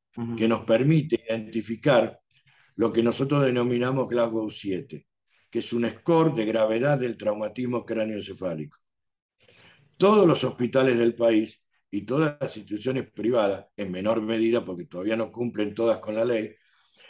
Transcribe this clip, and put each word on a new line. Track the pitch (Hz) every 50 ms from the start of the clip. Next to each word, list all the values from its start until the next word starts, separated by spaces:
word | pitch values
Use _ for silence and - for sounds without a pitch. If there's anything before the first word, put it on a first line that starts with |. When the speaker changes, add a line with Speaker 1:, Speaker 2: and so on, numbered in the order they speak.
| _ _ -
Speaker 1:
Ujú. | - 117 117 117
Speaker 2:
que | 110 110 113
nos | 113 107 98
permite | - 117 113 127 147 160 160 139 156 117 113 - 113
identificar | 113 113 107 107 - 117 107 107 117 110 - 151 135 120 107 - - - _ _ _ _ _ _ _ _ _ _ _
lo | - 110 113 -
que | 117 113
nosotros | 120 113 - 135 135 147 143 139
denominamos | 131 123 123 120 120 123 120 123 127 135 135 123 104
Glasgow | 117 120 117 113 110 110 107 107
siete, | 101 - - 101 95 87 78 - - 73 - _ _ _ _ _ _ _ _ _
que | - 117
es | 113 - -
un | 120 117 110
score | - - - - 170 160 160 156 139
de | 113 110
gravedad | 104 107 110 110 110 110 117 123 143 147 135
del | 127 123 110
traumatismo | 92 101 107 104 104 107 107 104 - 127 123 123 120 113
cráneoencefálico. | - 113 110 110 110 107 104 92 98 92 - 95 90 85 78 76 76 - - _ _ _ _ _ _ _ _ _ _ _ _ _ _ - - - - - _ _ _ _
Todos | - 175 196 208 214 190
los | 165 147 127 -
hospitales | 127 117 - 123 117 110 135 131 131 123 117
del | 117 117 117
país | - 117 117 113 110 110 110 - _ _ _ _ _ _ _
y | - 101 101
todas | 104 127 147 160 151 147 -
las | 135 117 -
instituciones | 110 104 95 101 104 104 127 131 131 117 -
privadas, | _ - 104 113 127 117 107 101 98 92 - _ _
en | - 104 95
menor | 90 90 95 107 113 113 107
medida | 107 117 113 110 113 117 117 101
porque | 92 90 85 87
todavía | - - 87 92 104 110
no | 113 113 107 -
cumplen | 117 120 120 107 104 104 104 101
todas | 107 117 117 107 -
con | - 110 107
la | 107 117
ley, | 120 120 110 107 107 - _ _ _ _ _ _ _ _ _ -